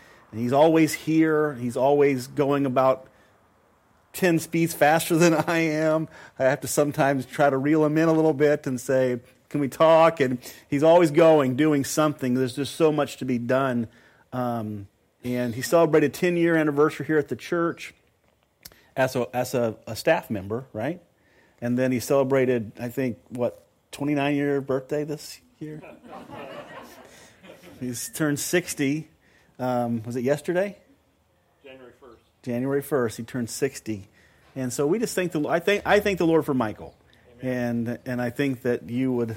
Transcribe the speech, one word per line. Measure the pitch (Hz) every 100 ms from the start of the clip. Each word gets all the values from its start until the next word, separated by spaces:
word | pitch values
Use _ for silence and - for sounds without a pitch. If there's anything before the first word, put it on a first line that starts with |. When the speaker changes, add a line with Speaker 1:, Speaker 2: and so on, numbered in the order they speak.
| - - -
Speaker 1:
and | 110
he's | 120
always | 135 165 160 151
here. | - - 160 160 151 151 120
He's | 123 123
always | 135 147 143 131 123
going | 139 139 143 139
about | 127 131 131 - _ _ _ _ _ _ _ _ _ _
ten | - 185 160
speeds | - 165 165
faster | - 147 160 - 165
than | 175
I | 156 160 165
am. | 160 151 156 160 156 - - -
I |
have | 131 143
to | 131
sometimes | - 147 151 139 135 123
try | - 143
to | 135
reel | 147 156
him | 151 156
in | 165
a |
little | 160 160
bit | 143 147 147 143
and | 123
say, | - 131 127 123 - _ _
"Can | 147
we | 135
talk?" | - 160 160 165 160
And | 127 123 - - -
he's | 143
always | 160 175 170
going, | 147 165 156 127 127
doing | 156 143
something. | 135 - 151 147 127
There's | 127 127 139
just | 131 -
so | 160
much | 151 139 -
to | 131
be | 123
done. | 120 131 135 120 113 _ _ _ -
Um, | 127 123 117 107 104 95 _ _ _ 123
and | 123 123
he | 117
celebrated | 120 170 165 156 143
ten-year | - 180 170 170 165
anniversary | 151 143 151 - 143
here | 156
at | 143
the | 120
church | - 175 170 165 - - _ _ _ _ _ _ - _ _ -
as | 127 127
a, | 117 127
as | 123
a, | 127 117 101 -
a | 110
staff | 160 170 -
member, | 104 98 117 135
right? | 107 131 180 _ _ _ _ _ -
And | 120 123
then | 127
he | 123
celebrated, | - 139 131 135 127 120 101 -
I | 120
think, | 127 131 104 -
what, | 120 120 - _ _ _
twenty-nine-year | - 143 147 143 143 143 139
birthday | 135 131 - 147
this | 151 147 - - _ -
year? | 151 151 165 - 247 - - - 269 - - 523 240
<laughs> | - - - - _ - - - -
He's | 127 117 -
turned | - 151 139
sixty. | - 175 175 - 139 156 - _ _ _ _ -
Um, | 123 123 120 117
was | 117 123
it |
yesterday? | 123 147 - 175 202 - _ _ _ _ _ _ _ _
Speaker 2:
January | 139 131 120 _
first. | 127 113 _ _
Speaker 1:
January | 127 120 135 139
first, | 139 139 117 -
he |
turned | 113 127 117
sixty. | - 135 - 110 101 98 _ _ _ _ 139
And | 127
so | 117 143
we | 220
just | 226 -
thank | 180
the, | 156 127
I | 170
thank, | 202 202 -
I | 208
thank | 208 185
the | 165
Lord | 165 147
for |
Michael. | 131 110 - 76 _ _ _ _ -
Speaker 2:
Amen. | 131 123 120 117 117
Speaker 1:
And, | 120 127
and | 123
I | 123
think | - 139 123
that | 123 120 -
you | 120 131
would, | 120 113